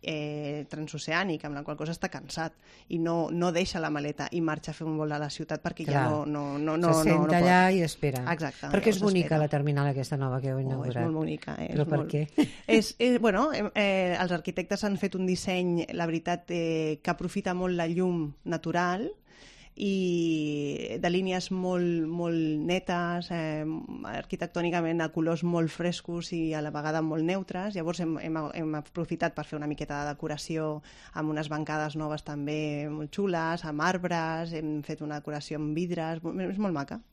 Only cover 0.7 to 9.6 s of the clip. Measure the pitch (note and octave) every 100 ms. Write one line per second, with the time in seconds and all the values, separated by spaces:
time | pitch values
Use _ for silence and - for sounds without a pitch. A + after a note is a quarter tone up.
0.7 | - D#3 D3+ - E3 F#3+ D#3 D3+ C#3+ D3
1.7 | D3+ D3+ E3+ F#3 C#3 C#3 - D#3+ - -
2.7 | - - E3+ E3 E3+ E3 E3+ F3 E3+ F#3
3.7 | F#3 D#3+ D3+ D3 D3 C#3+ E3+ E3 D3+ D#3
4.7 | D#3 D#3+ D#3 D3+ D3 D3 - D#3+ D#3 E3+
5.7 | E3 D#3 C#3+ C3 D3+ D3+ D3 C#3+ C#3+ D3+
6.7 | D#3+ E3+ D#3+ D#3 E3+ E3+ F3 F3 F3+ F#3
7.7 | F#3+ D#3+ - D3 B2+ B2+ E3 D#3 - C#3+
8.7 | F#3+ A3+ F#3+ G3+ F#3+ D#3 D#3 D3+ D3